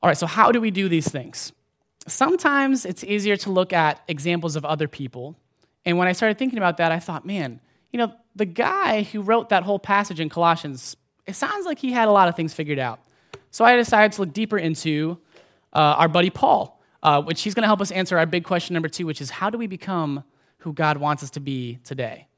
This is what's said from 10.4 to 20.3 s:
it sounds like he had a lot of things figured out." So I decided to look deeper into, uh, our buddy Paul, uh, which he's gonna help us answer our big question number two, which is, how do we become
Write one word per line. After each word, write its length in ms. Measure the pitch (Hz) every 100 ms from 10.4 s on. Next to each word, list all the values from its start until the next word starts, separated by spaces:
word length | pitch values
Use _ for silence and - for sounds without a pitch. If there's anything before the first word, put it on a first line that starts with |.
| 170 165 151 131 - - _ _ -
it 80 |
sounds 320 | 196 - 415 359
like 140 | 294
he 100 | 262
had 160 | 247 220
a 60 |
lot 160 | 202 180
of 80 | 170
things 180 | 160
figured 240 | - 151 143
out." 220 | 127 113 _ _ _ - _
So 140 | -
I 120 | 226 247
decided 360 | 233 220 214
to 80 | -
look 100 | 185
deeper 240 | 147 220 208
into, 600 | 160 156 160 151 156 175 _ - _ _ _
uh, 240 | - 151 147
our 100 | 165
buddy 220 | 165 180
Paul, 500 | - 277 - 196 _ _ _
uh, 180 | - 147
which 200 | 156 165
he's 120 | 214
gonna 120 | 202 214
help 140 | 208
us 100 | 202
answer 280 | 190 185 180
our 80 | 160
big 180 | 175
question 300 | 170 180 -
number 140 | 175 160
two, 160 | -
which 160 | 170 151
is, 100 | 139
how 200 | - 196
do 80 | 226
we 80 | 226
become 560 | 185 - 180 156 143 139